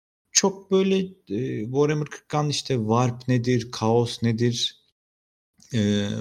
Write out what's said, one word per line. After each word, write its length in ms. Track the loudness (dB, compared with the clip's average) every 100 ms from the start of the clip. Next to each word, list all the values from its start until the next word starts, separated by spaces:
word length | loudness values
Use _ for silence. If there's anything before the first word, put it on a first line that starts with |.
| _ _ _
çok 400 | 0 0 -2 -2
böyle, 260 | 0 2 0 -2 -12 _
e, 340 | -6 -4 -6
Warhammer 420 | -2 2 2 2 -4
kırk 240 | -10 _
K'nın 200 | -2 -2
işte 260 | -4 -2 -2
warp 520 | 2 2 2 -2 0
nedir, 440 | 0 2 0 -2
kaos 520 | -2 2 2 2 -2
nedir, 540 | -2 2 0 0 -4 -6 _ _ _ _ _ _ _ _ _
e, 360 | 0 2 0 -2 -4